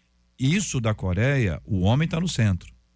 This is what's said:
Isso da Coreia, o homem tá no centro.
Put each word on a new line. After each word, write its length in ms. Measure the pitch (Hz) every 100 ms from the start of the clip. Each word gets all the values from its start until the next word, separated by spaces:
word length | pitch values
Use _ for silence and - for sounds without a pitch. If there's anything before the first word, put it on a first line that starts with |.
| _ _ _ -
Isso 420 | 131 196 180 135
da 140 | 110
Coreia, 680 | 104 95 90 127 139 101 76 -
o 160 | 98
homem 260 | 92 131 165
tá 120 | 165
no 80 | 180
centro. 460 | - 107 90 - - _